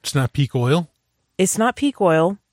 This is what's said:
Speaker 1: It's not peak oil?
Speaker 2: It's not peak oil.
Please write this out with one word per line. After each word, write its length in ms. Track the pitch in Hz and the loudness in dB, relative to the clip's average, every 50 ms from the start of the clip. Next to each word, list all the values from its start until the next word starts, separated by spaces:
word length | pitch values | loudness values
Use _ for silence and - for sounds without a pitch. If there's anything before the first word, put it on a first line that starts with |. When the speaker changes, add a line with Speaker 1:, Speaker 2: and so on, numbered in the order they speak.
| _ | _
Speaker 1:
It's 120 | - - | -4 -4
not 180 | 143 131 120 _ | -2 -2 -2 _
peak 220 | - 143 123 - | -2 -4 -2 -2
oil? 340 | 131 120 123 143 175 170 - _ _ _ _ _ _ _ _ _ | -2 0 0 0 0 -2 -6 _ _ _ _ _ _ _ _ _
Speaker 2:
It's 200 | - 185 190 - | -2 -2 -2 0
not 180 | 202 220 247 247 | 0 0 -2 0
peak 260 | - 285 285 254 - | 0 -4 -4 -2 0
oil. 380 | 202 180 160 160 160 175 202 - _ _ | 2 2 4 4 2 0 -2 -6 _ _